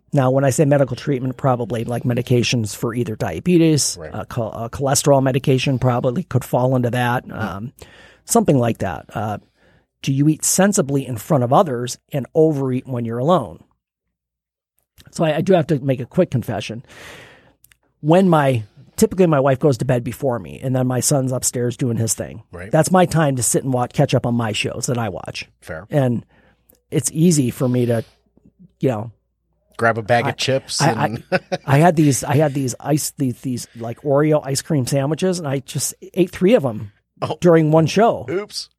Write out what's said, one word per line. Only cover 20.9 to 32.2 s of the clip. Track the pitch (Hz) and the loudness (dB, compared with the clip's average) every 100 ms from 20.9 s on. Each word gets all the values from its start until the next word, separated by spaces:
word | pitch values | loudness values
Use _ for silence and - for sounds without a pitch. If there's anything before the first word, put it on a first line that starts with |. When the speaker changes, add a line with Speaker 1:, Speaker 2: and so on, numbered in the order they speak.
| 127 | 0
Speaker 1:
son's | - 143 131 | 0 0 0
upstairs | 123 - 127 120 120 | -4 -4 -2 -4 -2
doing | 131 110 | -2 -2
his | 113 - | -2 -4
thing. | 73 90 - | -10 -14 -18
Speaker 2:
Right. | 85 98 | -16 -2
Speaker 1:
That's | 151 156 | 0 4
my | 185 175 | 4 4
time | 156 147 127 | 2 0 0
to | |
sit | 113 - | 0 -2
and | 135 | -2
watch, | 123 123 | -2 -2
catch | - 139 | 0 2
up | 127 123 | 2 0
on | 120 | -2
my | 110 | -2
shows | 104 - - 127 | -4 -6 -6 -4
that | 120 | -4
I | 110 | -4
watch. | 85 - - - _ | -8 -12 -14 -16 _
Speaker 2:
Fair. | - 80 101 | -14 -14 -4
Speaker 1:
And | 147 127 117 - _ _ _ _ _ _ | 0 0 -2 -8 _ _ _ _ _ _
it's | 147 - | -4 -2
easy | 156 175 151 120 | 2 4 4 0
for | - 127 | -2 -2
me | 123 120 | 0 0
to, | 117 - _ _ _ _ _ 180 _ | 0 -4 _ _ _ _ _ -20 _
you | 131 | -2
know, | 107 117 - _ _ _ _ _ - | -2 -8 -16 _ _ _ _ _ -2
Speaker 2:
Grab | 113 110 | 0 0
a | |
bag | 104 120 135 | 0 0 0
Speaker 1:
I, | |
Speaker 2:
of | - | -4
chips | - 131 - - | -2 -2 -2 -2
Speaker 1:
I, | 147 - 143 | 0 0 -2
Speaker 2:
and | 113 - | -6 -4
Speaker 1:
I, | 185 - 180 - | -6 -4 -8 2
I | 139 | 4
had | 170 160 | 4 4
these, | 147 123 | 2 2